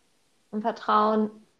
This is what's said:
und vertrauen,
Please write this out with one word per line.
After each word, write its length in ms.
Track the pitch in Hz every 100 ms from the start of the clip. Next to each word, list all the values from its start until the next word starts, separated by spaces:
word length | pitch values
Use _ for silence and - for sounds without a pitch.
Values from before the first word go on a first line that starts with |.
| _ _ _ _ _
und 100 | 214
vertrauen, 680 | 226 233 - 214 214 220 214 - -